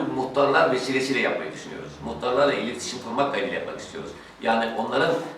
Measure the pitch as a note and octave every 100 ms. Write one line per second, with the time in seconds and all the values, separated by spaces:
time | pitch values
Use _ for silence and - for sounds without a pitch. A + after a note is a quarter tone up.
0 | C3+ B2+ C3 C#3+ C#3+ D#3+ C3 B2+ - C3
1 | C3 A#2+ - - - - - - - -
2 | A2+ A2+ B2 C3+ C#3+ G#2+ A2+ - - B2
3 | A2+ B2 C#3 G#2 - E2+ - - - -
4 | D2 - - - A2+ A2+ A#2 A#2 A#2 C3+
5 | D#3+ - -